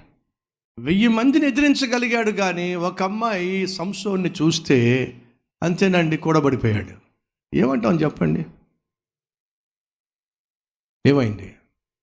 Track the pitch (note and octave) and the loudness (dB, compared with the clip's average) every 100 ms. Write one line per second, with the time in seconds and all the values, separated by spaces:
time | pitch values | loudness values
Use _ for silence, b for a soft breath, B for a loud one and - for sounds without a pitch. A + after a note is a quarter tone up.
0 | - _ _ _ _ _ _ - B2 F#3+ | -16 _ _ _ _ _ _ -10 -2 2
1 | A#3 A3+ B3 C#4+ C#4+ A#3+ D4 C#4 C4 B3 | 2 4 2 2 2 2 2 2 0 -2
2 | A#3+ A#3 A3 F#3+ F#3+ E3+ F3 F3+ F3 F#3 | 0 0 0 -2 -2 -2 -4 -4 -4 -4
3 | F#3+ G#3+ A#3 G3+ F3+ F#3+ F#3 F#3+ F3 F#3+ | -6 -4 -4 -4 -4 -4 -4 -6 -8 -8
4 | G#3 F#3+ F3 - D#3 D#3+ - C3+ A#2 B2+ | -4 -2 -4 0 0 0 2 2 4 2
5 | B2 - - _ _ _ E3 F3 G3 F3+ | -2 -8 -20 _ _ _ -4 0 2 2
6 | D#3+ D#3 D#3+ D#3 C#3 B2+ A#2 G#2 F2+ - | 2 0 0 2 2 0 0 -2 -4 -14
7 | _ _ _ _ _ C#3 A3+ C4 G#3+ E3+ | _ _ _ _ _ 0 0 2 0 2
8 | D3+ - D#3+ D#3 - - _ _ _ _ | 0 0 -2 -2 -6 -14 _ _ _ _
9 | _ _ _ _ _ _ _ _ _ _ | _ _ _ _ _ _ _ _ _ _
10 | _ _ _ _ _ _ _ _ _ _ | _ _ _ _ _ _ _ _ _ _
11 | C3 C#3+ A#2 G2 F#2 - _ _ _ _ | 2 4 2 -4 -12 -20 _ _ _ _